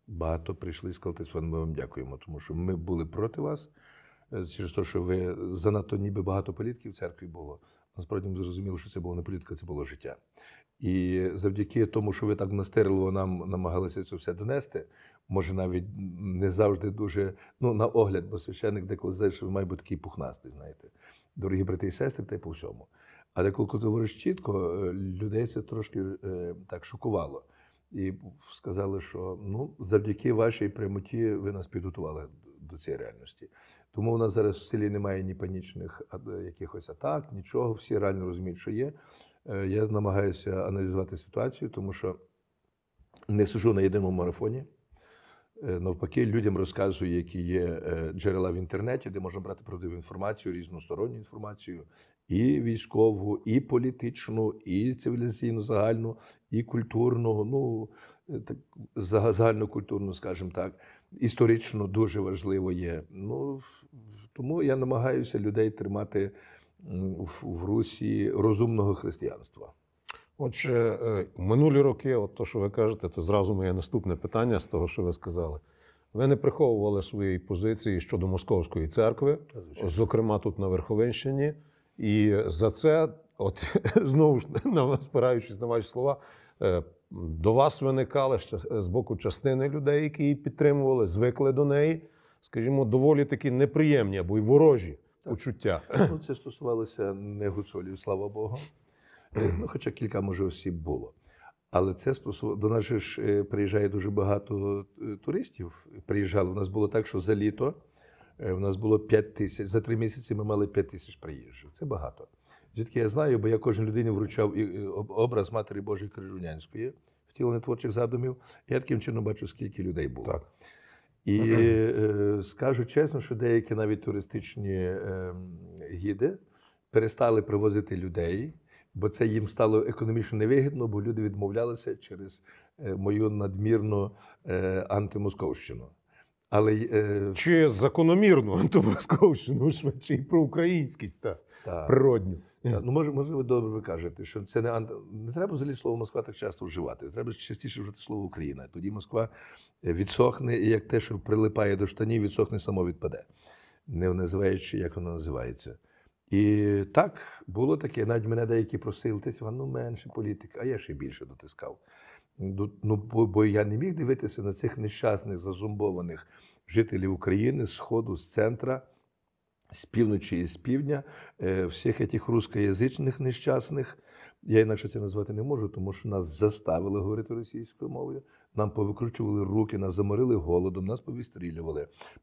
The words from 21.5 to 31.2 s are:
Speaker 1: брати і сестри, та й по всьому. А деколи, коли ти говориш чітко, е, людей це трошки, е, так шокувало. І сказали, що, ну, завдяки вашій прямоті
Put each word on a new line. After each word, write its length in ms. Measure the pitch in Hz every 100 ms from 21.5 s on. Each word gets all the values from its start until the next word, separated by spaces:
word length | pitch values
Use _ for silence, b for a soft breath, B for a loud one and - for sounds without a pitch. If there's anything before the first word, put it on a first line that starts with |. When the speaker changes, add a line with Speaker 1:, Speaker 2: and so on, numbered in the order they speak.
| 95
Speaker 1:
брати 240 | 95 92 98
і 40 |
сестри, 340 | - 135 - 104
та 100 | 104
й 20 |
по 120 | -
всьому. 380 | 78 - 113 - b b b b
А 100 | -
деколи, 240 | 95 98 104
коли 140 | 113
ти 60 | 113
говориш 360 | 110 113 -
чітко, 500 | - 185 - 101 87
е, 200 | 90 92
людей 540 | 92 95 92 107 107 117
це 140 | -
трошки, 420 | 110 110 104 104 95 98
е, 320 | 101 90 87 87 95
так 180 | 87 -
шокувало. 580 | 113 123 104 73 67 - b b b _
І 220 | 95 95 92 98 -
сказали, 640 | - - - 92 98 98
що, 380 | 87 90 92 90
ну, 320 | 104 107 147 -
завдяки 540 | 98 104 107 98 127
вашій 360 | 110 113 113 101
прямоті 640 | - 101 98 95 117